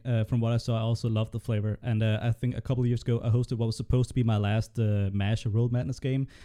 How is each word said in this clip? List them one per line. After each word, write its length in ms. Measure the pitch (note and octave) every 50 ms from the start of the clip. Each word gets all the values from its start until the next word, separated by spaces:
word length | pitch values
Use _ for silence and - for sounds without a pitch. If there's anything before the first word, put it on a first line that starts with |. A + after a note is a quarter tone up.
| -
uh, 180 | B2+ A#2+ A2+ G#2+
from 140 | - B2+ A#2
what 120 | A2+ A#2 A#2+
I 40 | A2+
saw, 200 | - - A#2 A2
I 40 |
also 280 | A2 A2+ A#2 - - A#2+
love 220 | A2 A2 A2+ A#2
the 80 | - A2+
flavor. 400 | - - A2+ G#2 G#2 G#2+ G2+ -
And, 220 | - B2 A2+ A2 A2+
uh, 160 | A2 G#2+ A2
I 100 | - A#2+
think 240 | A2+ - - B2 B2+
a 60 | -
couple 220 | - - C3+ A#2+ B2
of 40 | A#2+
years 140 | A#2+ A#2
ago, 180 | - - A#2 A#2 -
I 60 | A#2+
hosted 240 | A2 B2 B2 - B2+ A2
what 80 | A#2
was 100 | A2+ A2 -
supposed 300 | A#2 - - B2+ B2 -
to 40 | -
be 80 | C3+
my 160 | A#2+ A2+ A2 G#2
last, 400 | G#2 G2+ G#2+ A2+ A2 - - A#2+
uh, 320 | A2+ G#2+ G#2 G2+ G2+ G2 G2
mash 320 | G2+ G2 G2+ A2+ A2+ - A2
Roll 220 | G2 A2+ A#2+ B2
Madness 300 | A#2+ B2 B2 - B2+ -
game. 280 | - C3 C3 C3+ C3+ - - -